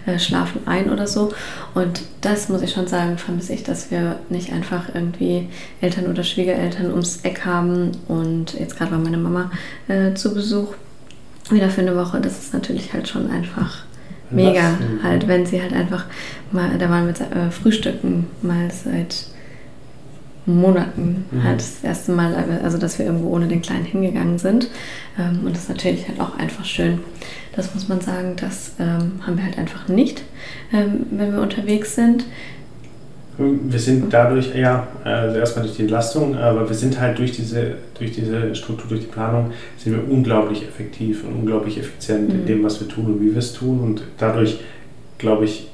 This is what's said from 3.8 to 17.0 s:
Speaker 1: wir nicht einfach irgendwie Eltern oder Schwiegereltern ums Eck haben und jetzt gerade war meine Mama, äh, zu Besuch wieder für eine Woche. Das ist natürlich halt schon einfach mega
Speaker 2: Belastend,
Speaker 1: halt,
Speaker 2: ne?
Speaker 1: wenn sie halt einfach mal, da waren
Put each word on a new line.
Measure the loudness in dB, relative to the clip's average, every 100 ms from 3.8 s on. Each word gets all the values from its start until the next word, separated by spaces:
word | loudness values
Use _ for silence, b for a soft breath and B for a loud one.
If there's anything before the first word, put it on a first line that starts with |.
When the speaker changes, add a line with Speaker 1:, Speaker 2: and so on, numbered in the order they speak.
| -4
Speaker 1:
wir | -2 0 -2 -4
nicht | -4 -2
einfach | -4 -2 -4 -4
irgendwie | -4 -4 0 0 0 -2 B B B
Eltern | 0 0 -2
oder | 0
Schwiegereltern | 0 0 2 2 0 0 0
ums | 0 0 -2
Eck | -4 -4 0
haben | 2 4 4 2 -2 -2
und | 0 0 0 -2 -4
jetzt | -6 -4
gerade | 0
war | 0
meine | 2 0
Mama, | 2 0 -2 -6 B B 0
äh, | 4 4
zu | 2 0
Besuch | 0 0 0 0 -6 -14 -16 -16 -16 -16 -14 2
wieder | 4 6
für | 4
eine | 2 2
Woche. | 0 0
Das | 0 -2
ist | -4
natürlich | -4 -2 -4 -4
halt | -6 -4
schon | -4 -2
einfach | -2 -4 -2 -4 -4 -14 B B B 0
mega | 6 8 8 6 4
Speaker 2:
Belastend, | 0 0
Speaker 1:
halt, | 2 2
Speaker 2:
ne? | 4
Speaker 1:
wenn | 4 4
sie | 0
halt | 0
einfach | 0 0 -2 -6 B B B -2
mal, | 0 2 2
da | 4
waren | 4